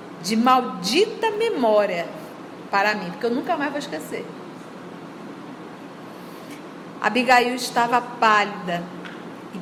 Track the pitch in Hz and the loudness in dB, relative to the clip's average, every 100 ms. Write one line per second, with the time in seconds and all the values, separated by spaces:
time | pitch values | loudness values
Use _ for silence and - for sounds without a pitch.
0 | - - - 220 247 254 240 185 180 285 | -14 -10 0 4 6 6 4 -2 2 4
1 | 453 - 453 415 453 359 226 208 196 175 | 4 2 0 2 0 4 6 6 4 0
2 | 165 - - - - - - 196 208 214 | -4 -10 -14 -14 -14 -14 -2 2 4 2
3 | 175 180 233 247 - 320 285 285 - 311 | -4 -4 -2 0 0 0 0 -2 -6 -8
4 | - - - - - - - - - - | -6 -8 -8 -12 -14 -14 -14 -14 -14 -12
5 | - - - - - - - - - - | -14 -12 -12 -12 -12 -12 -14 -14 -14 -14
6 | - - - - - - - - - - | -14 -14 -14 -14 -14 -14 -14 -14 -14 -2
7 | 208 226 247 247 240 254 - 240 233 247 | 2 4 8 8 6 2 0 2 4 2
8 | - - 226 208 202 196 175 175 175 - | 0 2 6 6 4 -2 -4 -4 -6 -10
9 | - - - - - - | -12 -12 -12 -14 -12 -12